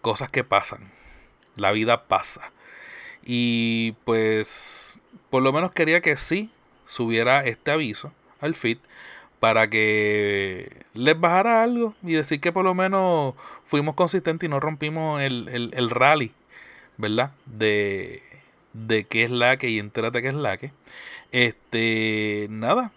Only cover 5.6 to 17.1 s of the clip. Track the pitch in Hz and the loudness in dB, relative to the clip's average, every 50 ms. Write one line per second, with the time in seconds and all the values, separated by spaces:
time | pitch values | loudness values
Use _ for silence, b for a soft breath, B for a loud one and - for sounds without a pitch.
5.6 | 180 180 - - 165 156 165 175 - 170 147 - - - 160 196 214 220 _ _ | -2 -2 0 0 2 4 2 2 2 0 0 0 0 0 0 -2 -4 -8 _ _
6.6 | _ _ _ _ _ - - - 120 113 117 113 117 123 131 143 139 123 110 _ | _ _ _ _ _ -14 -6 -4 -2 0 0 2 4 4 4 4 2 -2 -6 _
7.6 | _ 147 147 160 151 113 104 - - 147 _ _ _ _ _ _ 147 151 160 - | _ -2 0 0 -2 -4 -6 -8 -10 -14 _ _ _ _ _ _ -6 -6 -4 -2
8.6 | - 117 117 - _ B B B B B B B B B B _ - 113 110 113 | -2 -2 -2 -2 _ B B B B B B B B B B _ 2 4 6 6
9.6 | 110 107 110 110 107 107 107 107 104 104 104 107 104 101 101 98 98 98 92 92 | 4 4 4 2 2 4 4 4 2 2 2 2 0 0 0 0 -2 -4 -6 -8
10.6 | - - - - - _ _ - 123 147 165 160 175 165 175 185 196 233 233 226 | -12 -14 -18 -20 -20 _ _ 0 2 2 4 4 2 4 4 4 4 4 4 4
11.6 | 226 240 247 233 233 220 214 _ 190 170 160 156 147 - 160 147 - 175 170 190 | 4 2 0 -2 -2 -4 -4 _ -4 0 0 0 0 0 -4 -2 -2 -2 0 2
12.6 | 185 185 180 180 185 190 196 190 190 185 175 156 143 131 123 B B B B B | 0 2 2 2 0 2 2 2 2 4 2 2 0 -2 -4 B B B B B
13.6 | B - - 147 147 156 147 - 180 165 - 185 - 165 160 165 180 160 143 135 | B 0 0 0 0 0 2 0 0 2 2 0 0 0 -2 -2 -4 -2 -2 -2
14.6 | 143 156 156 143 151 151 160 160 160 156 151 143 139 135 127 120 113 113 123 120 | -2 -2 -4 -4 -6 -4 -4 -4 -2 -2 -2 -2 -2 -2 -2 -4 -6 -6 -6 -6
15.6 | 120 113 - 127 123 113 120 120 127 143 156 156 123 107 _ _ _ B B B | -6 -4 -2 -2 -2 0 4 4 6 6 6 4 0 -6 _ _ _ B B B
16.6 | B B B B B B B - 107 104 | B B B B B B B -6 -4 0